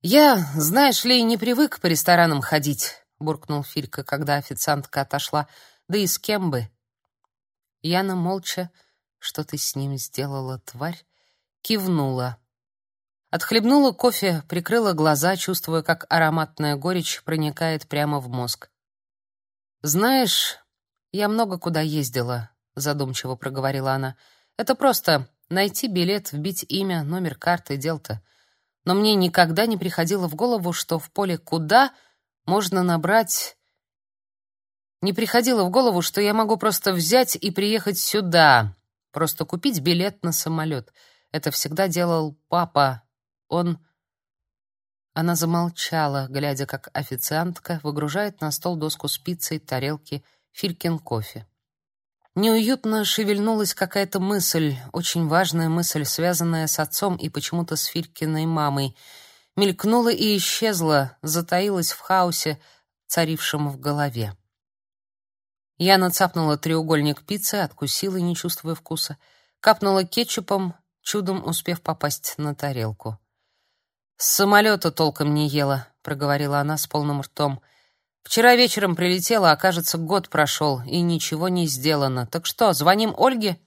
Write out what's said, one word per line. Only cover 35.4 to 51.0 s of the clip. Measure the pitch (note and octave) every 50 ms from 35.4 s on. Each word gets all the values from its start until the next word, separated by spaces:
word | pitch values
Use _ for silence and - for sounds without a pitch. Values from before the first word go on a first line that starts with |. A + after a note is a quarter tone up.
| A#3 B3 B3+ A3+ F#3+
в | F3+
голову, | F#3 B3 C4 A#3+ G3+ F3 E3+
что | - - -
я | G3+ G3+ G#3
могу | A3 A3 G#3 A3
просто | G3 - A3 G3+ - - G3+ F#3+
взять | F3 E3 D#3+ G#3 B3+ B3+ B3+ -
и | - - G#3 E3+
приехать | - G3 G#3 A3 A3 - G3+ G3 -
сюда, | - - - G#3 G3+ F3 E3 F3 D#3+ D3+ C3+ B2 A2 G2+ F#2+ _ _ _ _ _ _ _ _
просто | - E3 D#3 - - D#3+
купить | - - F3 - C#4+ B3 E3+
билет | C3+ E3 E3+ E3+ F3+ G3+ G3 _ -
на | F3 E3
самолёт. | - - D#3+ D#3+ D#3+ D#3 D#3+ D3+ C3 A2+ _ _ _ _ _ _ _ _ _
Это | - D#3+ - D#3 C#3+
всегда | - - C#3+ D3+ E3+ G3 F#3+
делал | E3 F3 F3 F3 E3+ E3 D#3 D#3 D3 _ _ _
папа. | - F3 F3 E3+ _ C#3+ C#3+ C3+ C3 A#2 _ _ _ _ _ _ _ _ _ _
Он". | - E3+ F3 F3 E3+ - _ _ _ _ _ _ _ _ _ _ _ _ _ _ _ _ _ _ _ _ _ _ _ _ _ _ _
Она | - E3 F3 F3
замолчала, | E3 E3+ E3 E3+ F3 E3+ E3+ E3+ - - - - D#3+ D#3 C#3+ C#3 C#3 C3+ C3
глядя, | C3 C#3 C#3 C#3+ C#3 C3 C#3
как | - - C3+ _ - _
официантка | - C#3 - C3+ C3 - - D#3 D#3 E3+ F#3 F3 - _ - F3 D#3+ D3
выгружает | D3+ C#3+ D3 D3 D3 C#3+ F#3+ G#3 G#3 F#3+ _
на | - D3+ D3
стол | - - F3+ F3+
доску | D#3+ D3+ D#3 D#3 - - D#3+
с | - -
пиццей, | _ - F3+ E3+ - - E3 D#3
тарелки, | _ - - B2+ B2+ C#3 D3+ D3 _ - - C#3+ _ _ _ _ _ _ _
Филькин | - - G3 E3+ _ - E3+ E3
кофе. | D#3